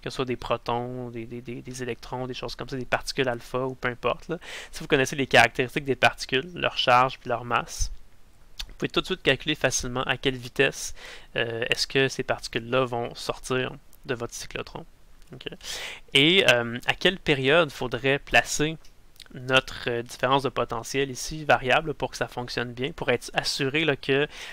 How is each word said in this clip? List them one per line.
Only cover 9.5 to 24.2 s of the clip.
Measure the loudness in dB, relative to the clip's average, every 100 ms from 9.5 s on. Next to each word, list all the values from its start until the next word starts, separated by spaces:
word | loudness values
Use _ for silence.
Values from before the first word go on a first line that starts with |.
| 0
facilement | 0 0 -2 -4
à | -2 -2
quelle | -2 -2
vitesse, | -2 2 2 2 -8 -10 -14 -16 -6 -4
euh, | -2 -2 -2
est-ce | -2 0
que | 2 2
ces | 0
particules-là | -4 -4 -4 -6 0 0 0
vont | -2 -4
sortir | -6 -6 -6 -2 -2 -2 -8 -16 -12 -6
de | -6
votre | -6
cyclotron. | -8 -10 -10 -10 -12 -16 -20 -20 -20 -18
Ok. | -14 -14 -12 -10 -10 -10 -12 2 6
Et, | 6 8 8
euh, | 6 4 -2 -4
à | 2
quelle | 2 2
période | 2 2 4 4 4
faudrait | 0 -4 0 2 2
placer | 4 2 4 2 0 -2 -12 -20 -20 -20 -18
notre, | -10 2 2 2 -4 -4
euh, | -4
différence | -4 -2 2 2
de | 2
potentiel | -2 -2 -4 -4 -2 -2
ici, | -4 -6 -2
variable, | 2 4 4 2 2 -2
pour | -4
que | -4
ça | -4
fonctionne | -4 -6 -4 -4
bien, | -4 -6
pour | -2 0
être | 0 0
assuré, | -4 -2 0 0 2
là, | 2 0
que | 2 2